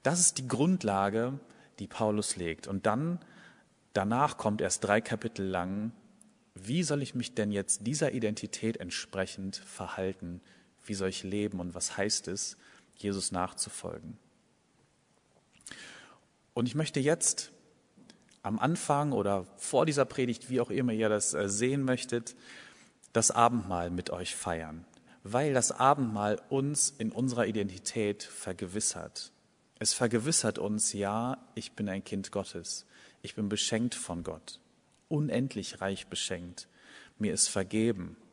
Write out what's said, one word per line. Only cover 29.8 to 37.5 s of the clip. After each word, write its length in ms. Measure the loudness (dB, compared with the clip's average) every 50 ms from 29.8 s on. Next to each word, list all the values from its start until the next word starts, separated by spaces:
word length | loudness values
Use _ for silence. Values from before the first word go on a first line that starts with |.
| 0 0 2
vergewissert 680 | 4 2 4 4 2 2 2 2 2 2 2 0 0
uns, 320 | -2 -2 0 0 0 0
ja, 460 | 0 0 -2 0 0 0 -2 -2 -4 -6 -10 -12 -12
ich 180 | -12 -12 -10 _
bin 140 | -4 -4
ein 160 | -2 -2 -4 -4
Kind 280 | -4 -4 -4 -4 -2
Gottes, 540 | -4 -4 -4 -4 -8 -10 -8 -8 -10 -10 -12 _ -20 -20 -20 -20 -20 _
ich 140 | -14 -12 -6
bin 140 | -4 -2 -2
beschenkt 460 | 0 0 0 0 2 0 0 0 -2
von 280 | -4 -6 -6 -6 -6 -6
Gott, 360 | -6 -8 -8 _ -18 -20 -20 _ _ _ _ _ _ _ _ _
unendlich 720 | _ 0 0 2 2 2 2 0 0 -2 -6 -6 -6 -8 -4
reich 260 | -2 -2 -2 -4 -6
beschenkt, 600 | -8 -6 -6 -4 -4 -4 -6 -8 -12 -14 -16 -18 _ _ -20 -20 -20 -20 -20 -20 -20 _
mir 160 | _ -2 0 2
ist 140 | 2 2
vergeben. 680 | 2